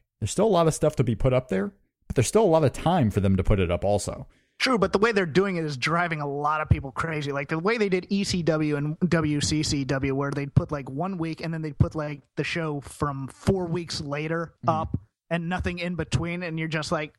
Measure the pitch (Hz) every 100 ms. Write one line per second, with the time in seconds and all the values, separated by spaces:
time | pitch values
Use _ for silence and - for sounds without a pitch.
0 | _ _ 101 - 220 175 160 - 123 -
1 | 120 110 135 127 - 190 202 - _ _
2 | - - - 214 208 160 139 - 160 180
3 | 110 98 98 95 - 98 87 87 98 104
4 | - - - _ _ - 262 233 185 196
5 | 233 202 170 175 196 175 151 131 147 170
6 | 175 156 147 143 147 156 156 151 139 -
7 | 160 151 143 139 143 160 185 240 202 185
8 | 185 196 196 185 165 156 151 147 151 160
9 | 175 170 156 147 - 151 151 147 135 135
10 | 139 135 139 139 139 - 170 147 135 135
11 | 185 185 160 156 165 160 156 147 170 156
12 | 151 143 _ - 143 175 160 143 - -
13 | 147 135 131 - - 196 175 175 165 -
14 | 147 143 156 165 165 - 143 156 160 -
15 | - _ - 170 165 180 185 175 175 170
16 | 156 135 170 175 175 160 160 156 151 160
17 | 151